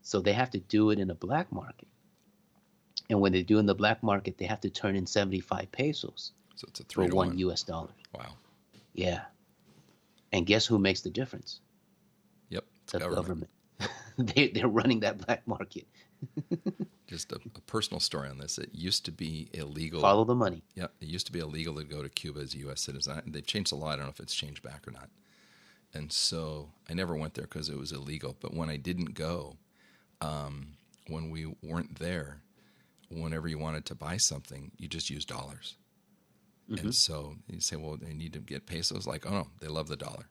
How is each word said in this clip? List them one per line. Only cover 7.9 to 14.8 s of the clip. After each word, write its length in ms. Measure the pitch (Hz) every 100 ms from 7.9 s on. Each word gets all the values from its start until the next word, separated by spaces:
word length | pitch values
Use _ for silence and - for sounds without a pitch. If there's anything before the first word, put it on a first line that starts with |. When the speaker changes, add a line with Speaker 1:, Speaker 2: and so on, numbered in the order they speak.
| - -
Speaker 2:
Wow. 220 | - 60 - _ _ _ - -
Speaker 1:
Yeah. 300 | - 90 87 - _ _ _ _ - _ _ _ _ _
And 140 | 98 87
guess 180 | 104 -
who 120 | 113
makes 240 | 95 95
the 80 | -
difference? 500 | - 131 - - - _ _ _ _ _ _ _ _ _
Speaker 2:
Yep. 160 | 90 - _
It's 80 | -
Speaker 1:
The 40 | -
Speaker 2:
government. 180 | 85 87
Speaker 1:
government. 320 | 90 85 - _ _ _ - - - -
<laughs> 160 | 117
They, 140 | 113 139
they're 200 | 104 120
running 320 | 107